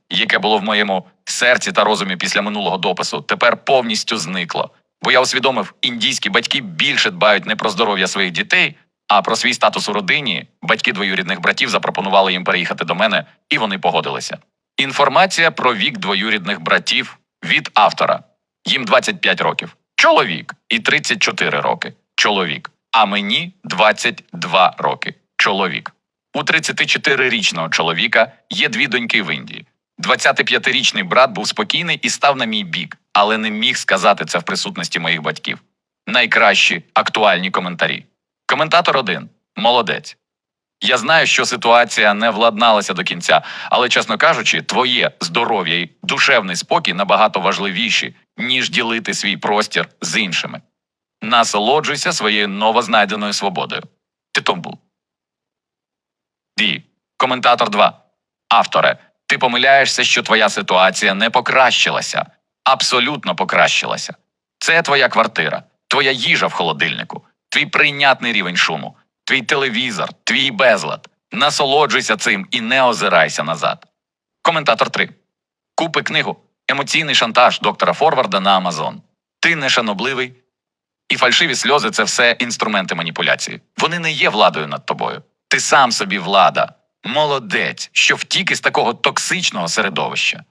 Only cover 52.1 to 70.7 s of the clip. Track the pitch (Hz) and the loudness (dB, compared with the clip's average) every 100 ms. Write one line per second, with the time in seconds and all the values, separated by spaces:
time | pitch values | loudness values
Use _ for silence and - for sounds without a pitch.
52.1 | 165 104 104 101 98 110 113 110 110 104 | -2 0 0 -2 0 2 2 2 2 2
53.1 | 104 104 101 98 90 69 - - _ _ | 0 -4 -4 -4 -4 -6 -8 -12 _ _
54.1 | _ _ - - 180 - - _ _ _ | _ _ -4 -2 -2 -6 -14 _ _ _
55.1 | _ _ _ _ _ _ _ _ _ _ | _ _ _ _ _ _ _ _ _ _
56.1 | _ _ _ _ - 208 - - _ _ | _ _ _ _ -2 -2 -2 -8 _ _
57.1 | - 127 127 120 120 117 - 98 - _ | -2 0 2 2 4 2 4 2 2 _
58.1 | _ _ _ - 117 98 - - - _ | _ _ _ 0 2 2 2 2 0 _
59.1 | _ - 143 127 120 127 139 135 - 120 | _ -4 0 0 2 6 6 4 2 2
60.1 | 120 - 110 107 104 98 92 95 92 107 | 2 4 4 4 0 0 4 4 2 0
61.1 | 98 113 127 127 127 127 - - 69 - | 0 0 2 2 4 4 4 0 0 -2
62.1 | - - _ _ _ - 131 - 127 123 | -4 -6 _ _ _ 0 2 2 0 0
63.1 | 147 - 87 98 90 78 - 60 57 - | -2 -4 -4 0 2 4 2 -2 -4 -8
64.1 | - _ _ _ _ - 165 165 143 123 | -12 _ _ _ _ 0 0 2 2 2
65.1 | - 110 - - - - _ - 131 135 | 2 0 0 -4 -4 -8 _ -4 0 0
66.1 | 131 - - - - 85 76 170 - - | 0 0 0 0 -2 -2 -2 -2 -4 -8
67.1 | - - _ _ 147 147 - 147 143 139 | -14 -18 _ _ -4 0 2 0 2 2
68.1 | 127 120 113 90 87 - 80 - - _ | 2 0 -2 -2 0 0 -2 -8 -14 _
69.1 | _ - 135 110 139 135 110 131 98 - | _ -4 -2 0 -2 0 -2 -4 -4 -6
70.1 | - - 117 135 107 127 | -8 -4 -2 -2 2 4